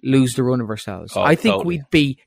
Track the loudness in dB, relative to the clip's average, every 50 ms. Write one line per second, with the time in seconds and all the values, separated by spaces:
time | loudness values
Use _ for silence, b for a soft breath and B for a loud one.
0 | -2 2 4 4 4 2 0 -2 0 0 0 -2 -4 -6 -8 -10 -10 -12 -12 -12
1 | -10 -6 -2 0 2 2 2 2 2 0 0 0 -2 -4 -4 -6 -4 0 2 2
2 | 2 2 -2 _ _